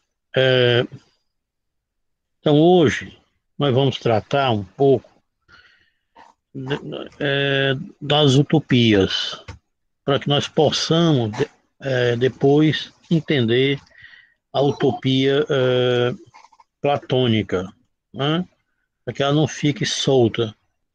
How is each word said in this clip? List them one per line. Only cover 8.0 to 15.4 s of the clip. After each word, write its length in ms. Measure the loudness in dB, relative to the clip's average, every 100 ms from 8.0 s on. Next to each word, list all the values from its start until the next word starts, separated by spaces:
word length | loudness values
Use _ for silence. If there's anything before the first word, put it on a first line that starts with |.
das 320 | -2 2 4
utopias, 1080 | 4 4 0 2 2 4 4 2 -2 -8 -12 -18 -20 _ _ _ _
para 160 | -4 -2
que 80 | 0
nós 200 | -2 -2
possamos, 840 | 0 0 0 -2 0 2 0 -2 -4
de, 100 | -8 _ _ _
é, 360 | -6 -2 -2 0
depois 760 | -2 0 2 4 2 0 -8 _ _
entender 680 | -2 0 -2 0 0 0 -2 -10 _ -20 -20 _ _ _
a 80 | -2
utopia, 840 | -2 0 -2 -2 -2 0 0 -2